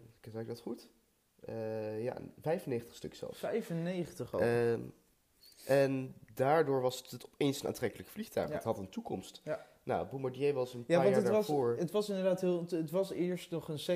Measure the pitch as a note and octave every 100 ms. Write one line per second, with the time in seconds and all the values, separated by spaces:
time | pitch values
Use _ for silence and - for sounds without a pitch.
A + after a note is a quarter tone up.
0 | A#2 - - A2 A2+ A#2 - A#3+ - _
1 | _ _ _ _ - A2+ A2 A2 G#2+ A2
2 | A#2+ - - - C#3+ F3 E3 A#2+ - -
3 | - - - - - A3+ - E3 E3 F#3
4 | E3+ - A#2+ G2+ A2+ A#2+ A#2 A#2 B2+ -
5 | _ _ _ _ - - - C3+ C#3 C3+
6 | C3 - - - C3 D#3 D3 C3+ B2+ -
7 | - B2 - - C#3+ C3+ - - A2+ -
8 | F#2+ - A3 - E2 - A2+ G#2 F#2+ -
9 | A#3 - - - - - - - - G#2
10 | E2 C3+ C3 B2+ C#3+ C#3 B2 B2 A#2+ E3+
11 | G#3 - - G#3+ G#3 D3 A#2+ A#2 F3 G#3
12 | G3+ F#3+ F#3+ F#3 F#3 F3 E3+ E3+ D#3+ F3
13 | F#3 - F3 F3 - E3 D3+ D3+ -